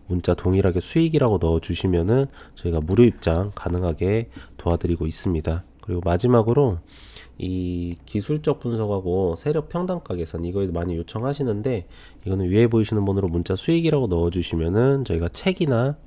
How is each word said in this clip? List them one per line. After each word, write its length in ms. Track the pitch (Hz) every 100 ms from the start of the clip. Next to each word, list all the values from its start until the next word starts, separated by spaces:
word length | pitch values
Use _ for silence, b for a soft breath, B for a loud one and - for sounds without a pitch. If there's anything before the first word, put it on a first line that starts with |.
| -
문자 260 | 90 87
동일하게 460 | 87 90 95 95 90
수익이라고 600 | - 165 165 156 127 95
넣어주시면은 840 | 82 82 - 87 95 87 85 123 139 B B -
저희가 260 | 92 82
무료 220 | 78 98
입장 480 | 120 - - 82 101 -
가능하게 720 | 90 87 90 78 87 107 117 B B -
도와드리고 500 | 87 85 87 85 80
있습니다. 560 | - 98 82 78 82 - -
그리고 200 | - 90
마지막으로 760 | 90 90 123 120 110 127 139 85 B B B B B -
이 600 | 92 92 90 87 87 87 -
기술적 540 | 104 101 151 151 139
분석하고 760 | 123 113 107 101 92 92 92 82
세력 340 | 143 156 147
평단가 460 | 170 185 175 - 90
계산 300 | 80 82 85
이거에 220 | 98 95
많이 280 | 85 87 82
요청하시는데 920 | 85 110 123 143 131 104 117 117 - B B B 95
이거는 240 | 95 90
위에 180 | 101 117
보이시는 360 | 117 104 107
번호로 240 | 98 98 95
문자 280 | 85 87 95
수익이라고 520 | - 165 165 147 117
넣어주시면은 1000 | 87 85 87 85 82 82 98 127 139 123
저희가 240 | 85 85
책이나 680 | - - 185 160 117 131 147